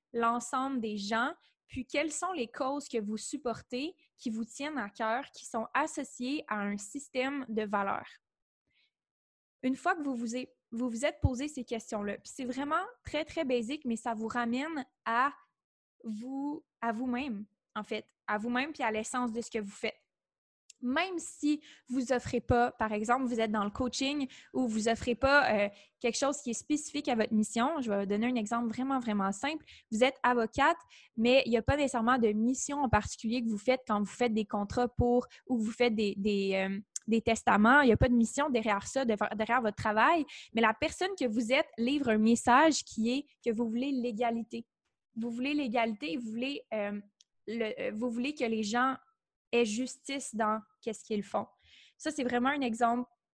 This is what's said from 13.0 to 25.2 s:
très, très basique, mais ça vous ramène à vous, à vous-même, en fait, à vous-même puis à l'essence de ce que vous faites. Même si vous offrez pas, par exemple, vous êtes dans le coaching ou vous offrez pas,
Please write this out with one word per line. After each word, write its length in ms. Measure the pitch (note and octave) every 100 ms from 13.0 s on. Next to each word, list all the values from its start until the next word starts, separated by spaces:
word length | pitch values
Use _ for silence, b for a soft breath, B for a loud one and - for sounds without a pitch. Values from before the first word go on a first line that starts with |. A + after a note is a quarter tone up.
très, 220 | - D4+ D#4
très 200 | - D4+
basique, 380 | B3 A3 D4+ C4
mais 100 | A3+
ça 180 | B3+
vous 140 | A3 A3
ramène 580 | A#3+ A#3 A#3+ D4+ D#4+ B3+ _ -
à 260 | A#3 C4+ - _ _ _ _ _ _
vous, 600 | A#3 G#3+ B3 C4+ C#4+ D4 - _
à 100 | A#3
vous-même, 540 | A3 C4 A#3+ C#4+ G#3 G#3 _ _ -
en 80 |
fait, 220 | G#3 G#3+ - _ -
à 100 | G#3+
vous-même 360 | A3 B3 C#4+
puis 100 | D4
à 80 | A#3+
l'essence 400 | G#3+ A3 B3+ B3
de 100 | A3+
ce 80 | A#3
que 100 | A3+
vous 120 | G3+
faites. 240 | - A3 - _ _ _ _ _ _ _ _
Même 360 | B3 C#4 F#4 F4+
si 440 | - - D4 D4+ B B B
vous 240 | B3+ A#3+
offrez 300 | B3 - B3
pas, 300 | - B3 A#3+
par 200 | - A3
exemple, 340 | G#3+ G#3+ B3 C4
vous 140 | A#3+
êtes 120 | A3+
dans 120 | G#3+
le 80 | G3+
coaching 560 | - B3+ - C4+ D4 C4 B B
ou 140 | B3+ B3+
vous 200 | A3 G#3+
offrez 280 | A3+ -
pas, 360 | A#3